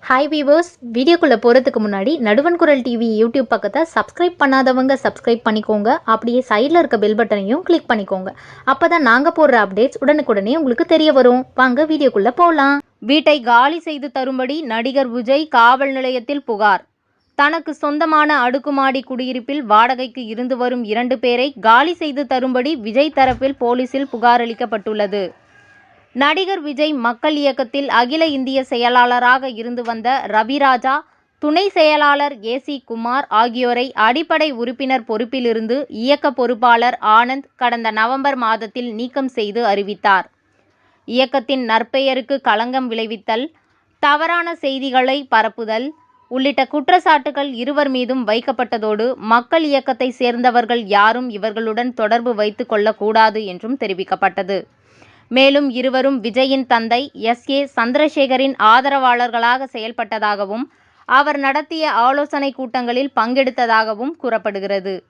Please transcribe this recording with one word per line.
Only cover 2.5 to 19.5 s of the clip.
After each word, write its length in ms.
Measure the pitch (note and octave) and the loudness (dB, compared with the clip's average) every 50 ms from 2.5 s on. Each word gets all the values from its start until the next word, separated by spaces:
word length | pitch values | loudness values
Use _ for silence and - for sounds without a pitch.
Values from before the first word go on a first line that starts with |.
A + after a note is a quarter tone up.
| F4 E4+ | 2 2
குரல் 200 | E4+ D#4 D4 C4+ A#3+ | 4 4 4 2 2
டி 80 | C4 A#3+ A3+ | -4 -4 -2
வி 60 | A#3 A#3 A3 G#3+ | -2 -2 0 2
YouTube 280 | A3 A#3 A3+ C#4 C4 A3 | 0 0 2 -2 0 0
பக்கத்தை 300 | A#3+ G#3+ G3 G3+ G3 C#4 E4 D#4+ - | -2 -2 -2 -2 -2 -2 -2 -2 -2
சப்ஸ்கிரைப் 420 | A3+ G3+ - - - F4 F4+ F4 _ | -4 -4 -4 -4 -2 -2 -2 0 _
பண்ணாதவங்க 520 | D4 C#4 C4+ C4 C4+ C4 B3+ B3+ C4 C4 C4+ C4+ - | 0 2 2 2 2 2 2 2 2 0 0 0 -2
சப்ஸ்கிரைப் 400 | A3 F#3+ - - - A#3 A3+ - | -4 -4 -2 -2 -2 -2 0 0
பண்ணிக்கோங்க. 440 | A#3 G#3+ G#3+ G#3 - G#3+ G#3 G3+ G#3+ C4+ E4 - - A3+ | -2 -2 -2 -2 -2 -2 -2 0 0 -2 -2 0 0 -2
அப்படியே 260 | A3 A3 A#3 A#3+ B3 B3 - | 0 0 0 0 0 0 2
சைடுல 320 | A3 G#3 A3+ C#4+ D#4+ F4 | 0 0 2 2 4 2
இருக்க 160 | E4 C#4 - A3+ G3 | 2 2 0 0 2
பெல் 120 | G#3 A3 G#3+ | 0 2 0
பட்டனையும் 440 | A#3+ G#3+ A3 G3+ G3 G3 A#3+ D#4 F#4 - | 0 0 0 -2 -2 -2 -2 -2 0 0
கிளிக் 200 | F4 D#4+ D#4 - | 0 0 2 -2
பண்ணிக்கோங்க. 380 | A#3+ A3 G3 - G3 F#3+ F#3 G3 - - - - - - - - C4+ | -4 -4 -2 -4 -6 -6 -6 -10 -12 -14 -20 -20 -20 -10 -2 -2 0
அப்பதான் 340 | C4+ F4 E4 E4 E4+ D4+ A#3+ | 2 2 2 2 2 4 4
நாங்க 220 | A3+ B3 C#4+ E4 E4 E4 | 4 4 4 2 2 4
போடுற 200 | D#4 C#4+ B3+ A#3 G#3 | 4 6 6 4 2
அப்டேட்ஸ் 360 | F#3+ F#3+ F#3+ A3 C4+ - - - | 2 2 0 0 0 0 -2 0
உடனுக்குடனே 540 | C4 D4+ D4+ C#4+ - A#3 G3+ G3 G#3 C4 E4 | 0 2 2 2 0 0 0 0 -2 -2 0
உங்களுக்கு 280 | D#4+ C4 A#3+ - E4+ - E4 | 0 -2 0 -2 0 4 4
தெரிய 160 | D#4 D#4 D#4 C#4+ C4 | 4 6 6 4 6
வரும். 220 | B3 B3 A#3+ B3+ C4 - _ - | 6 6 4 4 0 -4 _ 0
வாங்க 240 | B3+ C4 B3 B3 D#4 D4+ | 2 2 4 2 0 0
வீடியோக்குள்ள 400 | D#4+ D4+ C#4+ C4 - G#3+ G3 A3+ B3 - | 0 2 2 2 2 2 0 0 2 4
போலாம். 360 | F4 F4 E4 D4+ C#4 C#4 C#4+ C#4+ - _ _ _ - G#3+ | 4 4 4 4 2 2 2 0 -4 _ _ _ -2 0
வீட்டை 260 | C#4 D#4 - D#4 D4 D4+ A#3 A3+ | 0 2 4 4 2 2 2 4
காலி 320 | A#3+ A#3 B3+ C#4+ D#4+ F4 D#4+ E4+ | 4 6 6 4 2 -2 -6 -8
செய்து 220 | D4+ C#4+ B3 C#4+ _ C4+ | -10 -8 -8 -8 _ -4
தரும்படி 380 | C4 C4 C4 B3+ B3+ B3 C#4+ D#4 D#4+ B3+ A3 | -4 -4 -4 -4 -4 -4 -4 -6 -6 -4 -4
நடிகர் 380 | A3+ A#3 C4 B3+ C#4 C4+ B3 A3+ B3 | -4 -4 -2 0 -2 -2 -2 -2 -6
விஜய் 340 | A#3+ G#3+ C4+ D4 D#4+ D4+ - B3 | -2 0 0 0 0 2 2 6
காவல் 380 | A#3 A#3 B3+ C4 C#4 C#4 C4+ C4 | 6 6 6 4 2 -2 -4 -4
நிலையத்தில் 480 | C4 B3+ C4 B3+ A#3 - C#4+ C#4+ C4+ - | -4 -4 -4 -4 -4 -6 -8 -8 -4 -6
புகார். 360 | A#3 G3+ G#3+ G#3 F#3+ F3 - _ _ _ _ _ _ _ _ _ _ - | -4 0 2 2 2 2 -2 _ _ _ _ _ _ _ _ _ _ 0
தனக்கு 320 | C#4+ D4 D#4+ E4 - - D4 - - | 0 2 2 -2 -6 -8 -10 -4 -4
சொந்தமான 560 | D4 D4 D4+ E4 D#4+ D#4 D4+ D4+ D4+ D4+ C#4+ B3 | -4 -2 0 0 2 2 2 2 2 2 2 0
அடுக்குமாடி 580 | B3 B3+ C#4 B3 D4 C#4+ C4+ C4+ C4+ C4 C4+ B3 - | 0 0 -2 -4 -2 -2 0 0 0 0 -2 -6 -6
குடியிருப்பில் 540 | C4 A#3 C4 B3+ C4 B3+ A3+ - | -8 -8 -6 -6 -6 -8 -6 -6